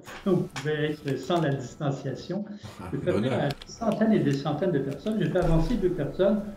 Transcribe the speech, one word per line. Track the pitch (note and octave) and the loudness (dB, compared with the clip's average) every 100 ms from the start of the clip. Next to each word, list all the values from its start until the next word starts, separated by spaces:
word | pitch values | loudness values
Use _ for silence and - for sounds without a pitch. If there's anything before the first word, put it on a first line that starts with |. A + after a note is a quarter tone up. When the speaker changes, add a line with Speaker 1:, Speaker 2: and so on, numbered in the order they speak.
| - | -10
Speaker 1:
<laughs> | - G3+ | -6 2
on | F3 | 2
pouvait | F3+ - D3+ D3+ D3+ | 0 -4 -2 0 0
être | D3+ C#3+ B2+ | -2 -4 -4
sans | - F3 | 0 0
la | C#3+ | 2
distanciation. | C3+ A#2+ - C#3+ C#3 C3+ A#2+ - G3 - - - - | -2 -4 -6 -4 -4 -6 -8 -6 -6 -6 -12 -14 -14
Speaker 2:
Ah, | F#2 | -8
Speaker 1:
Je | - | -4
fais | - | 0
Speaker 2:
bonheur. | G2+ B2 | 0 2
Speaker 1:
faire | - C#3+ | 0 0
à | |
des | - - | -4 -10
centaines | - A3+ - A3 | -6 -2 2 4
et | F3+ | 4
des | C#3 | 4
centaines | C#3 D#3 C#3+ F#3+ | 2 0 0 0
de | C#3 | 0
personnes. | C3+ C3+ G#3+ A3 | -2 -4 -2 0
Je | - | 2
fais | F3+ | 2
avancer | D#3+ E3 D#3+ G#3+ | 4 4 4 2
deux | F3+ | 2
personnes | D#3+ C3+ - G3+ G#3 - | 0 -2 2 4 4 -2